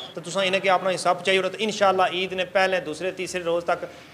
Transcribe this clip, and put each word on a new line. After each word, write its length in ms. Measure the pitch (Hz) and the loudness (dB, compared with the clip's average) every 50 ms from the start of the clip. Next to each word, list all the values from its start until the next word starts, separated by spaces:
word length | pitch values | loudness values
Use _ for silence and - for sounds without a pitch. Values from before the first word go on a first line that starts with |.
| - - - | -6 -12 -14
ਤਾਂ 80 | 180 | -12
ਤੁਸੀਂ 200 | 156 175 160 196 | -10 -6 -2 0
ਇਹਨਾਂ 180 | 196 185 190 196 | 0 2 0 2
ਕੇ 80 | 180 196 | 2 2
ਆਪਣਾ 220 | 185 180 180 190 | 2 4 2 0
ਹਿੱਸਾ 220 | 180 160 - 175 | -2 0 2 0
ਪਹੁੰਚਾਈ 240 | 180 175 175 196 190 | 0 2 2 2 2
ਹੋਣਾ, 120 | 190 190 185 | 4 2 0
ਤਾਂ 100 | 185 - | -2 -2
ਇਨਸ਼ਾਅੱਲਾ 500 | 220 214 196 - 202 190 185 190 185 165 | -4 -4 0 2 4 4 4 4 2 2
ਈਦ 260 | 165 180 190 180 185 | 2 -2 -4 -4 -4
ਨੇ 100 | 185 180 | -4 -6
ਪਹਿਲੇ, 360 | 180 - 196 190 190 190 180 | 0 2 2 2 4 2 0
ਦੂਸਰੇ, 320 | 147 151 151 147 175 185 | -2 -4 -8 -4 -6 -6
ਤੀਸਰੇ 300 | 180 190 180 165 - 180 | -4 -6 -8 -6 -6 -4
ਰੋਜ਼ 240 | 175 170 170 170 170 | -2 0 -2 0 0
ਤੱਕ 220 | - 175 - - - - - - - | 0 -2 -2 -2 -10 -12 -18 -20 -20